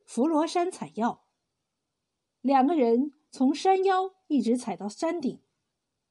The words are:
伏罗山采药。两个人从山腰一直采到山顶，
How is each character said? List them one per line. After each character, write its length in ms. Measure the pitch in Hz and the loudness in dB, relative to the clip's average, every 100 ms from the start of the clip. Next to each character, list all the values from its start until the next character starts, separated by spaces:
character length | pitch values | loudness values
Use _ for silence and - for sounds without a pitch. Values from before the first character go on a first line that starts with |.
| - | -10
伏 200 | - 294 | -2 0
罗 180 | 302 320 | 0 0
山 240 | 359 349 | -2 -2
采 220 | - - - | -6 -10 -4
药。 320 | 226 - _ _ _ _ _ _ _ _ _ _ _ _ | -4 -4 _ _ _ _ _ _ _ _ _ _ _ _
两 260 | 247 269 262 | 0 2 4
个 80 | |
人 380 | 339 233 233 294 - _ | 2 2 2 0 -6 _
从 220 | - 262 | 0 0
山 300 | 285 381 381 | 2 2 2
腰 320 | 381 370 381 - - | 2 0 -2 -8 -2
一 140 | 294 | 0
直 140 | 214 247 | 0 -2
采 220 | - 175 | -4 -8
到 100 | 202 | -10
山 320 | - 330 349 | -6 -4 -4
顶， 220 | 269 - _ _ _ _ _ _ _ | -6 -8 _ _ _ _ _ _ _